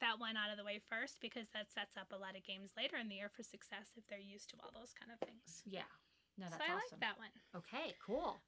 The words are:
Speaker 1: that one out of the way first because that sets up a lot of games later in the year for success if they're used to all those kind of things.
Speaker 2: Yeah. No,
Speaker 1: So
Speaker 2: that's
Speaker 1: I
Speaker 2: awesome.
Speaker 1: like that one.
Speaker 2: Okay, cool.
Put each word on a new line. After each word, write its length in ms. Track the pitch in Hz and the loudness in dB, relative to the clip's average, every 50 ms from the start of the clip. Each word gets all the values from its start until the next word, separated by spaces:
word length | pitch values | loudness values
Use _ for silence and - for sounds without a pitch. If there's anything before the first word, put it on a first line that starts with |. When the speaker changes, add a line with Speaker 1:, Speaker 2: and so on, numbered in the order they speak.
| 254 | 6
Speaker 1:
that 160 | 233 226 226 | 6 6 6
one 160 | 240 220 220 | 4 2 4
out 140 | 220 208 208 | 4 4 4
of 80 | 214 208 | 4 0
the 60 | 202 | 0
way 160 | 208 202 208 208 - | 0 0 -2 0 0
first 320 | 226 226 247 269 - - - | 0 2 2 0 -2 -4 -4
because 240 | 233 - 254 226 - - | -2 -2 -2 -4 -2 -2
that 160 | 220 208 - | -4 -4 -2
sets 240 | - 226 208 - - | 0 -2 -2 -2 -2
up 140 | 202 190 - | -6 -6 -4
a 80 | - 190 | -4 -4
lot 160 | 196 190 190 | -4 -4 -4
of 80 | 190 180 | -6 -6
games 320 | - 196 190 196 196 - | -4 -4 -4 -6 -6 -2
later 200 | 220 240 285 - 277 | 0 2 2 2 0
in 80 | 233 214 | 0 0
the 60 | 196 | -2
year 160 | 190 202 208 | -2 -4 -4
for 160 | - - 226 | -4 -6 -8
success 480 | - - 202 - - 214 202 202 - - | -8 -8 -10 -8 -6 -6 -6 -6 -8 -12
if 60 | 240 220 - | -14 -8 -8
they're 80 | 208 202 | -8 -6
used 320 | 196 196 196 208 - - | -6 -8 -10 -10 -10 -10
to 60 | - 220 | -10 -10
all 160 | - - - | -12 -10 -10
those 160 | 226 233 247 - - | -10 -10 -10 -10 -10
kind 160 | - 226 233 | -10 -10 -4
of 80 | 233 - | -4 -4
things. 400 | - 233 226 - - - - - | -4 -4 -8 -14 -12 -12 -10 -6
Speaker 2:
Yeah. 220 | 202 190 180 - - - - - _ _ _ _ _ _ | -4 -2 -2 -2 -4 -6 -12 -20 _ _ _ _ _ _
No, 100 | - 185 180 | -6 -4 -2
Speaker 1:
So 80 | 165 - | 0 4
Speaker 2:
that's 80 | 302 | 4
Speaker 1:
I 80 | 330 359 | 6 6
Speaker 2:
awesome. 240 | 392 466 494 - 202 | 6 4 2 2 2
Speaker 1:
like 20 | 233 | 4
that 120 | 220 202 - 220 | 4 4 2 -4
one. 80 | 208 - 214 - - - | -10 -12 -14 -16 -8 -8
Speaker 2:
Okay, 400 | 175 170 - - 262 320 269 - - - | -6 -6 -2 0 0 0 0 -2 -4 0
cool. 380 | - 208 285 339 240 - - - | 2 4 4 6 4 2 0 -2